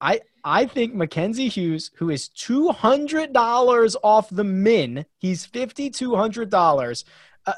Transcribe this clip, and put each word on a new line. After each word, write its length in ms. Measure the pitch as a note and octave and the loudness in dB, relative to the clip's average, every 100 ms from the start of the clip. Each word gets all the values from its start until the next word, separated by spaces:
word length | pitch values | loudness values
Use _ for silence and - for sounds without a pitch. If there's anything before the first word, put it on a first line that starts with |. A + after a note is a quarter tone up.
I, 180 | D3+ A3+ - _ | -2 -2 -4 _
I 220 | C#3+ F3+ C4 | 0 0 0
think 280 | C4 A#3 | -2 -4
Mackenzie 540 | G#3+ D#3+ D#3+ G3 A3+ C4 | -2 -4 -4 -4 -4 -4
Hughes, 440 | G3 E3+ D#3+ - - | -2 -4 -4 -8 -6
who 140 | E3+ | -4
is 180 | C#3+ - | -4 -8
two 400 | - - C4 E4+ | -10 -4 0 0
hundred 640 | - A3 C#4+ D4 D#4 D4+ | 2 2 2 0 -4 0
dollars 640 | B3+ A#3 A#3+ B3 A#3+ A3+ - | 2 2 4 4 4 2 2
off 240 | G#3 G#3+ G#3+ | 2 2 2
the 160 | F#3+ | -2
min, 640 | G3+ F#3+ G#3+ A3 B2 C3 - _ | -2 0 2 2 0 -6 -12 _
he's 300 | F#3 F3 - | -4 -4 -6
fifty-two 680 | A#3+ B3 - C#4 - B3+ | -8 -8 -6 -8 -6 -2
hundred 360 | G3 A3 A3+ G#3 | 0 -2 -4 0
dollars. 540 | G3 E3 C#3 A#2+ A#2+ - _ _ _ | 4 4 4 0 -8 -14 _ _ _
Uh, 60 | - | -8